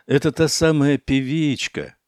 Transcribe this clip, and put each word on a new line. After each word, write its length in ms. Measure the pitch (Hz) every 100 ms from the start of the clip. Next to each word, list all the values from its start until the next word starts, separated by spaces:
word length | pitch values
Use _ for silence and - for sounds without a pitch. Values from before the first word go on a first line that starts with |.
| -
это 260 | 135 156
та 160 | 139 160
самая 500 | - 160 156 139 139
певичка, 1000 | - 135 131 160 151 127 - - 69 -